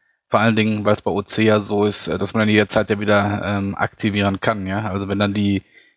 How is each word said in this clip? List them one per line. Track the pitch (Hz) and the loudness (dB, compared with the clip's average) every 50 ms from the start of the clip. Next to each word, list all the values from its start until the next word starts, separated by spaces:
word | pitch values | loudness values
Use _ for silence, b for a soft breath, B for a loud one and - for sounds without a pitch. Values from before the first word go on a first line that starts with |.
| _ _ _ _ _ _ | _ _ _ _ _ _
Vor | - 107 | 0 2
allen | 107 117 110 | 2 2 2
Dingen, | 110 107 110 110 107 101 | 2 2 0 0 0 0
weil's | 104 107 - | 0 0 0
bei | - 104 | 0 -2
O | 87 101 | -2 -2
C | 101 - - - 110 | -4 -4 -2 2 4
ja | 110 107 107 | 4 4 2
so | 101 104 104 101 104 | 2 0 0 2 2
ist, | 104 101 - - - | 2 0 -2 -4 -4
äh, | 82 95 | -4 -4
dass | 101 98 - | -4 -4 -2
man | 110 | 0
dann | 107 107 | 2 4
jederzeit | 104 104 104 - - 113 104 - | 4 2 2 2 0 0 0 0
ja | 107 101 | -2 -2
wieder, | 104 101 104 101 101 104 101 101 - | 0 2 2 2 2 0 -2 -4 -4
ähm, | 98 104 101 98 98 98 | -4 -2 -2 -2 -4 -2
aktivieren | - 104 - - - - 107 98 104 101 101 98 95 | -4 -4 -4 -4 -4 -4 -2 0 0 0 0 -2 0
kann, | - 123 113 104 95 | -2 -2 -2 -2 -4
ja. | 95 95 107 107 101 | -4 -4 -4 -4 -4
Also | 92 101 98 95 | -4 -4 -4 -2
wenn | 101 101 | -2 0
dann | 104 101 98 | 0 0 0
die, | 104 101 101 98 95 b b b b b b b | 0 0 0 0 0 b b b b b b b